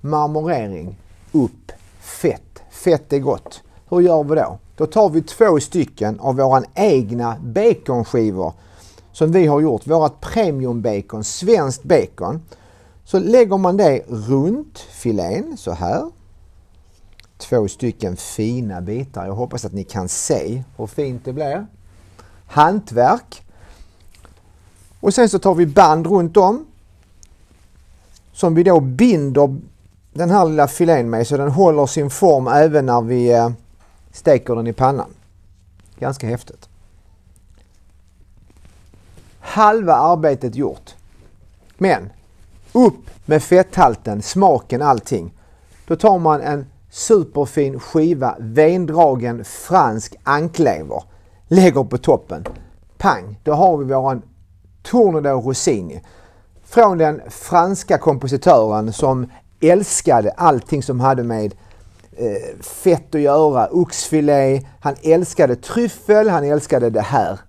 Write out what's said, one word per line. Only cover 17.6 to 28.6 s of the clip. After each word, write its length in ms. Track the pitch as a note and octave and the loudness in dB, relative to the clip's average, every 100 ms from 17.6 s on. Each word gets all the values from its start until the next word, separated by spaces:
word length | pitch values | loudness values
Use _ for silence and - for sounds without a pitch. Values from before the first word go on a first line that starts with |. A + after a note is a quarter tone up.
| G2+ | -2
stycken 480 | - A#2 - G2 F2 | -6 -8 -8 -10 -10
fina 640 | - - A2 B2 A2+ F2+ | -14 -8 -6 -6 -8 -10
bitar. 460 | F2+ A2+ C3+ - F#2 | -10 -10 -10 -12 -10
Jag 80 | |
hoppas 300 | G2 B2 B2 | -8 -8 -10
att 80 | G#2 | -10
ni 120 | F#2+ | -12
kan 240 | F#2+ G#2+ F#2 | -10 -10 -8
se 560 | - - C3 D2 A#2+ B2+ - | -8 -4 -4 -4 -10 -12 -14
hur 100 | A2 | -14
fint 380 | - C#3+ B2 | -8 -8 -8
det 80 | C3 | -12
blir. 340 | B2+ D3 D3+ G#3 _ - - - _ - - _ | -8 -8 -8 -10 _ -20 -20 -20 _ -20 -20 _
Hantverk. 960 | - D#3 G3+ - A2+ B2 A3+ - - - - - - - _ - - - - _ _ _ _ _ _ | 2 2 2 -4 0 2 2 -4 -20 -20 -20 -20 -20 -20 _ -20 -20 -20 -20 _ _ _ _ _ _
Och 140 | F3+ | -2
sen 140 | G3+ A#3 | 2 2
så 100 | F#3+ | 2
tar 160 | G3 | 0
vi 120 | E3+ E3+ | 2 2
band 400 | C#3 F3 D#3 E3 | 6 6 6 2
runt 300 | G3 E3+ E3+ | 0 2 4
om. 300 | F#3 A#3+ D#4 _ _ _ _ _ _ _ _ _ _ _ _ _ _ _ _ | 4 2 -8 _ _ _ _ _ _ _ _ _ _ _ _ _ _ _ _
Som 220 | - F3+ | -2 0
vi 80 | D#3+ | 2